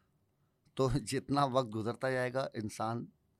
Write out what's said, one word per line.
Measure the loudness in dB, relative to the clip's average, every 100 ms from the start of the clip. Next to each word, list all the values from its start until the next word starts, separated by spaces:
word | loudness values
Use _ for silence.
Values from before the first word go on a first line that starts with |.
| _ _ _ _ _ _ _
تو | 0 2 2 0
جتنا | -4 0 2
وقت | 4 2 0
گزرتا | -2 -2 -2 0
جائے | 0 0
گا، | 0 -2
انسان | -4 -6 -2 -2 -2 -6 _ _